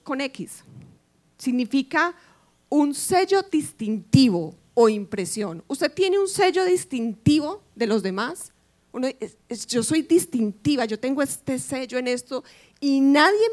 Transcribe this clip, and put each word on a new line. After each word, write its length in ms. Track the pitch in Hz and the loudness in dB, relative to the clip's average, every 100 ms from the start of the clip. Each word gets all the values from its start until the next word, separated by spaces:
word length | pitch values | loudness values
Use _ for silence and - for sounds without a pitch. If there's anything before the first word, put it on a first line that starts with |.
con 160 | - 269 | -10 -6
X. 420 | 269 - - - - - - _ _ _ _ - | -8 -10 -16 -16 -20 -20 -20 _ _ _ _ -10
Significa 760 | - 247 226 269 262 330 339 349 _ _ _ _ _ | -4 -2 -2 -2 -2 0 -2 -4 _ _ _ _ _
un 220 | 294 285 | 0 0
sello 480 | 269 - 370 381 392 | -2 -2 0 2 0
distintivo 1120 | 392 311 269 - 214 214 - 269 254 175 160 - _ - | 0 -4 -4 -6 -6 -6 4 6 6 4 -4 -10 _ 4
o 140 | 226 | 4
impresión. 760 | 214 190 202 175 220 202 165 - | 4 -4 -8 -6 -6 -6 -8 -8
¿Usted 240 | 277 - | -4 -2
tiene 280 | - 381 392 | 0 0 2
un 80 | 392 | 0
sello 360 | 381 370 359 370 | 2 2 2 2
distintivo 1000 | 359 - 254 226 202 - 302 294 415 _ | 0 -2 -6 -6 -2 2 2 0 -8 _
de 140 | - 226 | -4 0
los 160 | 220 | 0
demás? 480 | 190 190 240 370 - _ _ _ _ | -2 -4 -6 -8 -16 _ _ _ _
Uno 160 | 240 254 | -6 -6
es, 300 | 254 - - - | -6 -12 -12 -14
es, 180 | 233 - | -12 -4
yo 160 | 240 | -2
soy 220 | 226 320 | 0 0
distintiva, 800 | - 339 - 247 214 190 285 285 226 | 2 2 2 -2 -2 -2 -2 0 -2
yo 140 | 214 | -4
tengo 240 | 254 277 | -4 -2
este 340 | 277 - - 254 | -4 -6 -6 -8
sello 400 | - 262 247 247 | -6 -8 -6 -6
en 100 | 247 | -4
esto 360 | 247 - 262 - - _ _ | -6 -6 -12 -12 -20 _ _
y 200 | 285 269 | 0 2
nadie 480 | 269 294 320 415 453 | 4 6 4 4 0